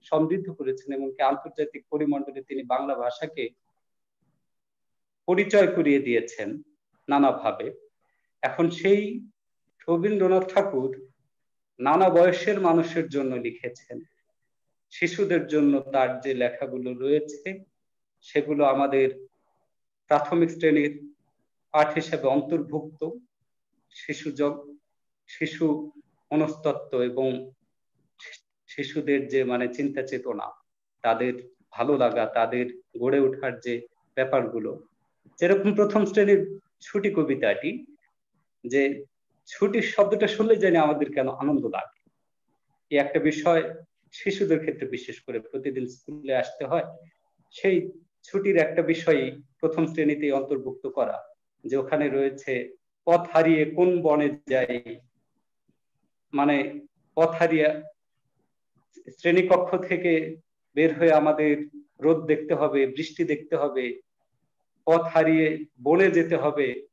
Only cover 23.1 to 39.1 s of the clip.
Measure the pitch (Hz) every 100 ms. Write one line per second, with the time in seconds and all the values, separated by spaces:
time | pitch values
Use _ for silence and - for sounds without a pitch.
23.1 | - _ _ _ _ _ _ _ - -
24.1 | 147 156 135 143 147 - - _ _ _
25.1 | _ _ - 156 160 160 147 - - _
26.1 | _ _ 151 151 - 151 139 - 127 123
27.1 | 127 131 127 131 _ _ _ _ _ _
28.1 | _ - - _ _ _ - 139 156 143
29.1 | 139 127 131 123 123 123 135 143 139 131
30.1 | 127 127 104 104 - _ _ _ _ 117
31.1 | 113 123 123 - _ _ - 127 139 117
32.1 | 120 107 117 113 123 123 - _ 117 123
33.1 | 139 135 131 135 113 123 120 - _ _
34.1 | - 131 135 113 117 104 - _ _ _
35.1 | _ _ - 175 196 196 208 208 208 196
36.1 | 214 202 196 - - _ _ - 202 196
37.1 | 160 139 135 110 98 165 247 - _ _
38.1 | _ _ _ _ _ 123 135 139 143 139